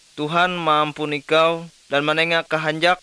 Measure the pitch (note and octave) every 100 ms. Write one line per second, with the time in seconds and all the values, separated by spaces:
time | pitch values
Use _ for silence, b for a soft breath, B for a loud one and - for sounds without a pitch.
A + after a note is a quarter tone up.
0 | _ - D3+ E3+ F3+ F3+ D#3+ D3+ D3+ D3
1 | D3+ D3 - D#3 E3 E3 E3+ - _ C#3+
2 | D3+ D3+ E3 E3 E3 D#3 D#3 D#3 E3+ F3+